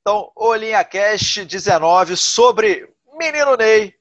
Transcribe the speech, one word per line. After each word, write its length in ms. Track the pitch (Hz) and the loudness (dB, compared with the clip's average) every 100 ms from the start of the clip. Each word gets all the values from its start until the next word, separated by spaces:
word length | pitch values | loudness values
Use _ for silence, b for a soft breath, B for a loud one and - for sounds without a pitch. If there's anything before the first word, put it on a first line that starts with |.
Então, 300 | - 208 - | -2 -4 -4
o 200 | - 220 | -4 -2
Linha 300 | 220 220 214 | -2 -2 -2
Cast 600 | 175 190 208 208 - 208 | -2 -2 -2 0 -4 -6
dezenove 720 | 175 190 196 170 160 180 175 175 | -8 -8 -2 0 2 2 2 -2
sobre 760 | - - 240 233 220 165 - _ _ | -4 2 2 4 0 -2 -6 _ _
Menino 420 | 294 320 302 277 254 | -8 -6 -2 0 2
Ney 380 | 220 220 202 _ | 4 2 0 _